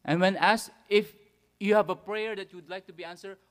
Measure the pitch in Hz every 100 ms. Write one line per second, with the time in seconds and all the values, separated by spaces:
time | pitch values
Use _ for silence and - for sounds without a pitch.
0 | - 165 185 185 170 226 - - - 208
1 | 214 - _ _ _ _ 196 208 170 170
2 | 175 214 220 202 190 180 151 185 185 170
3 | 170 175 190 190 _